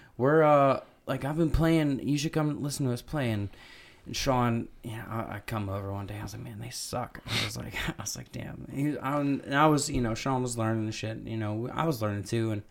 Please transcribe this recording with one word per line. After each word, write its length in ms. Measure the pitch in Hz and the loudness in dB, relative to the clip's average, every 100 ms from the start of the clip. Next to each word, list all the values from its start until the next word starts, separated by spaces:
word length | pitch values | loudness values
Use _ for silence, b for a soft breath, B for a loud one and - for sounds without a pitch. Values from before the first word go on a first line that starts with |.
| B - | B 0
we're, 240 | 127 156 | 4 6
uh, 360 | 151 147 139 127 - - - | 8 8 8 4 -2 -14 -6
like, 200 | 135 135 | -4 -2
I've 120 | 156 | 0
been 140 | 165 | 2
playing. 480 | 143 165 165 147 139 110 | 4 4 4 4 0 0
You 100 | 147 | 0
should 160 | 156 | 0
come 300 | 160 151 143 | 0 0 0
listen 240 | 143 139 135 | -4 -2 -2
to 60 | |
us 80 | 120 | -2
play." 260 | - 156 123 | -4 -2 0
And, 180 | 107 101 B B B B B - | 0 -2 B B B B B -10
and 80 | - | -4
Sean, 520 | 139 127 120 117 - - | 2 2 4 2 -2 -10
you 80 | - | -12
know, 100 | 113 - | -10 -6
I, 260 | 113 110 107 | -6 -6 -8
I 60 | - | -6
come 240 | 110 101 | -4 -4
over 220 | 98 98 | -4 -4
one 160 | 98 98 | -6 -6
day. 100 | 104 | -8
I 40 | |
was 100 | 104 | -10
like, 80 | 110 | -10
"Man, 160 | 120 104 | -10 -10
they 100 | 120 | -10
suck." 480 | - - 117 120 - - | -10 -6 -4 -6 -10 -6
I 180 | 113 110 | -2 -2
was 100 | 117 | -4
like, 180 | - - - | -8 -6 -6
<laughs> 120 | - | -6
I 20 | |
was 140 | 101 - | -8 -8
like, 140 | 123 | -10
"Damn." 360 | - - - - | -10 -10 -10 -10
He, 240 | - 147 143 | -2 -2 -2
I, 220 | 131 147 | -2 0
and 340 | 143 139 - | 0 0 0
I 140 | 139 156 | 4 6
was, 220 | 147 - | 6 4
you 120 | 135 | 0
know, 140 | 120 110 | 0 0
Sean 260 | 139 131 | 0 0
was 160 | 127 120 | 0 0
learning 280 | 110 113 110 | 0 0 -2
and 100 | 107 | -4
shit. 240 | 107 110 | -6 -6
You 180 | 110 113 | -6 -4
know, 320 | 107 107 123 | -2 -2 -4
I 140 | - 160 | 0 0
was 160 | 131 | 2
learning 220 | 107 101 | 0 -2
too. 280 | 95 117 113 | -2 0 0
And, 120 | 104 - | -2 -6